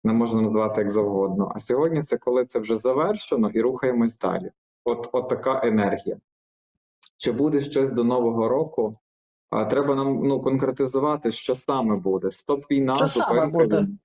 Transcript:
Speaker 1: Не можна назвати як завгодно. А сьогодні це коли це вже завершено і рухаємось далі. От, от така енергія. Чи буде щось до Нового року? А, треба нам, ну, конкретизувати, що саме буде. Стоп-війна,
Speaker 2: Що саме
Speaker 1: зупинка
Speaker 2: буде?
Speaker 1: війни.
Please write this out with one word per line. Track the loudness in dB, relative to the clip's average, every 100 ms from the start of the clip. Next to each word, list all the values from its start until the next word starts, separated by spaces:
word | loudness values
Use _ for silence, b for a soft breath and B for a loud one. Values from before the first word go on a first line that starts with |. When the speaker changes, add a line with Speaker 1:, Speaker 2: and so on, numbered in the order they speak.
| 2
Speaker 1:
Не |
можна | 2 2 2
назвати | 2 2 0 0
як | 0
завгодно. | 0 0 0 0 0 -4
А | -4
сьогодні | -2 0 2 0
це | -2 -4
коли | 0 0 0
це | -4
вже | -2 0
завершено | 0 0 0 -2 -2 0 0
і | 2
рухаємось | 0 0 0 2 0 0
далі. | -4 -4 -8 _ _ _
От, | -6 -4 -4
от | -4 -2
така | -2 0 0
енергія. | 2 2 2 -2 -6 -10 _ _ _ _ _ _ _ _ -18 _
Чи | -4
буде | 0 0 0
щось | 0 0 0
до | 0
Нового | 0 2 0 0 0
року? | 0 -2 -2 -2 -4 _ _ _ _ _
А, | -4
треба | 0 0 2
нам, | 0 0 0
ну, | 0 0
конкретизувати, | 0 0 0 0 -2 0 0 0 -2
що | -2 -2
саме | -2 -2 0 0 0
буде. | 0 0 0
Стоп-війна, | -4 -2 -4 0 0 2 2
Speaker 2:
Що | 2
саме | 2 2
Speaker 1:
зупинка | 2 2 2
Speaker 2:
буде? | 4 4
Speaker 1:
війни. | 0 -4